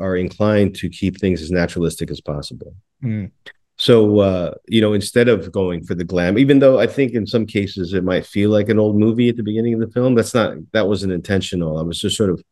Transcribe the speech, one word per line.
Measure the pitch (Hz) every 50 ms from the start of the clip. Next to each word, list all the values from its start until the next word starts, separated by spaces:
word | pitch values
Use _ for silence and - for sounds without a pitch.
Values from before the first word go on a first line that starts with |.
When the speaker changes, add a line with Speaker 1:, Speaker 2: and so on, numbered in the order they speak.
Speaker 1:
are | 98 95 92
inclined | 90 92 92 - - 104 107 107 104 101 95 98
to | - - 85
keep | - - 98 92 90 -
things | - 95 90 80
as | 78 80
naturalistic | 92 87 85 85 - 87 85 82 - - 82 -
as | 73 -
possible. | - - 73 73 71 - - - - - - 95 _ _ _ _ 135
Speaker 2:
Mm. | 117 110 107 95 - - _ - - - _ _ _ _ -
Speaker 1:
So, | - - 120 113 107 104 104 104
uh, | 98 95 92 90 87 78 - - _
you | - 113 110
know, | 107 104
instead | 107 101 95 - - 120 120 123
of | 113 95 87 92
going | - 101 95 90 87 82 82
for | - 95
the | 85
glam, | 90 85 92 87 87 87 101
even | 117 139 135 143 139
though | 139 131 131 101
I | 113 117
think | - 143 139 120
in | 120 117 98 -
some | - 117 107
cases | 104 - 107 101 95 - 98 90 85 98
it | 92
might | 90 92 92 85 -
feel | - - 101 101 104
like | 107 104 104 113
an | 107
old | 107 107 107 104
movie | 104 107 113 110 120 120 120
at | 117
the | 120 107
beginning | 104 107 110 113 120
of | 117 113
the | 113
film, | 110 - 123 123 131 127
that's | 113 104 - -
not, | 120 104 - - 76 82 -
that | - 110 101 95
wasn't | 107 92 101 95
intentional. | 92 87 90 - 98 92 90 - 98 87 85 80 78 78
I |
was | 82 85 85 -
just | - 98 -
sort | - 107 95
of | 87 85 - _